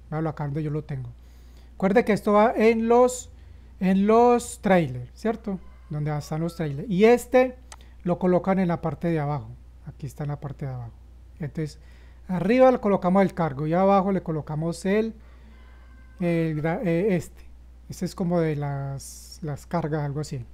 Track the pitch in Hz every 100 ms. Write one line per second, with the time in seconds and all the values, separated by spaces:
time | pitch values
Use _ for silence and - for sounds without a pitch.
0 | - 151 160 151 147 143 151 151 147 139
1 | 120 - - - - - - - 190 202
2 | 233 202 - 208 220 320 220 226 226 240
3 | 254 247 - - - - - - 185 190
4 | 202 226 240 240 240 - 202 185 147 123
5 | 120 - 220 220 - 180 - - - 151
6 | 151 147 - 156 165 170 156 139 233 180
7 | 220 240 - 254 254 - - - - -
8 | 175 170 185 180 180 190 180 165 165 143
9 | 170 160 143 147 113 123 - - - -
10 | 135 - 147 147 143 - 139 127 117 -
11 | - - - - 147 170 151 - - -
12 | - - - 180 180 247 262 247 208 190
13 | 185 196 190 - 160 135 156 170 196 196
14 | 190 190 - 156 139 151 165 165 190 208
15 | 226 - - - - - - - - -
16 | - - 175 170 160 151 160 185 202 165
17 | 208 180 - - - - - - - -
18 | 175 - 170 175 160 147 143 139 139 139
19 | - - - - 151 135 - 170 156 156
20 | 143 139 151 135 113